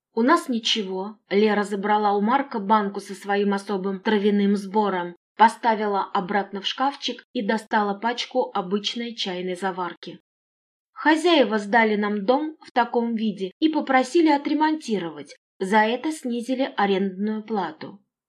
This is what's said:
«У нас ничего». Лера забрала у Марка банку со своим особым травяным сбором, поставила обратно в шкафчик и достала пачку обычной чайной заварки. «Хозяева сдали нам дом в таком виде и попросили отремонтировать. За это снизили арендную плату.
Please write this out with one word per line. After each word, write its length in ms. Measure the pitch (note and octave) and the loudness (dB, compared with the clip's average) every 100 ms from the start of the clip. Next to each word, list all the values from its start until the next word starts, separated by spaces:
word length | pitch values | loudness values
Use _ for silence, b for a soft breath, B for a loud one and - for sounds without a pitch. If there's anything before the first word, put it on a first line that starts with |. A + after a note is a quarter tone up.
| _ - | _ 0
«У 80 | |
нас 260 | A#3+ E4 - | 4 4 2
ничего». 720 | A3+ - A3+ F#3+ F#3 G3+ G#3+ _ | -4 -2 -2 -4 -6 -8 -12 _
Лера 340 | G3 G#3+ G#3 | 2 4 2
забрала 500 | G3 G3+ G3+ G#3+ G#3 | 0 -2 0 2 2
у 80 | G#3 | 2
Марка 360 | G#3 C4+ C#4 A#3+ | 2 0 0 -6
банку 420 | G3 G#3+ G3+ G3+ | 2 2 2 -6
со 140 | G3 | -10
своим 400 | F#3+ G3+ G3+ G3+ | -12 -2 0 2
особым 460 | G3 G3 G3 F#3+ F#3+ | 0 -2 -4 -4 -4
травяным 560 | A3+ G#3+ G#3 G3+ G3+ G3+ | 0 2 4 2 2 0
сбором, 600 | G3 G#3+ G#3 F#3 F3 F3 _ - | 0 0 0 0 -4 -10 _ 4
поставила 640 | A3+ A3+ A#3+ G#3+ G#3+ G3 | 4 6 0 0 0 -2
обратно 600 | - G3+ F3+ G3+ G3 G3 | -2 -2 0 -2 -2 -6
в 40 | - | -8
шкафчик 580 | - C4+ C#4 - A#3+ - | -2 -2 -2 -8 -8 -8
и 120 | B3 G#3 | -6 -2
достала 480 | A3 - A3+ G#3 | -4 0 0 0
пачку 560 | G3+ A#3 A#3 - B3+ B3 G3+ | -2 -4 -4 -2 -2 -2 -4
обычной 580 | F3+ G#3 G#3 A#3+ A#3 | -2 -4 -4 -6 -8
чайной 400 | A3+ G3+ F3+ F#3 | -6 -6 -4 -6
заварки. 640 | F3+ F#3+ F3+ F3 E3+ - D#3+ _ _ _ _ _ _ _ | -4 -4 -4 -6 -8 -16 -16 _ _ _ _ _ _ _
«Хозяева 640 | - D4 D#4 E4+ D#4+ A3 G#3+ | -2 2 4 4 4 4 0
сдали 360 | G3+ A#3 A3 G#3 | 2 2 4 2
нам 300 | G#3 G#3 G3 | 0 -2 2
дом 320 | C4 D#4 - | 0 0 -8
в 120 | - | -4
таком 420 | - A3+ A#3+ A#3 | -2 0 0 -2
виде 380 | A3 A3 F3 F#3 - | -2 -2 -4 -8 0
и 100 | D#4 | 0
попросили 600 | D4+ C4+ C4 B3+ F4 D#4 | 0 2 2 4 2 4
отремонтировать. 1080 | C#4+ C#4+ D4 D#4 D#4 - G3+ E3+ D3 - - _ _ | 2 2 0 2 0 -2 -4 -4 -10 -16 -20 _ _
За 220 | F#3+ G#3+ | 2 2
это 300 | A3 A#3+ D#4 | 4 0 -4
снизили 600 | D#4 B3+ A#3+ A#3 B3+ C4 - | -6 -6 -6 -4 -2 -2 0
арендную 680 | G3+ F#3+ G3 F#3 G#3 G#3+ | 0 2 0 -2 -4 -4
плату. 600 | G#3+ G#3+ E3+ D#3 C#3 G3 _ _ | -4 -4 -4 -8 -16 -18 _ _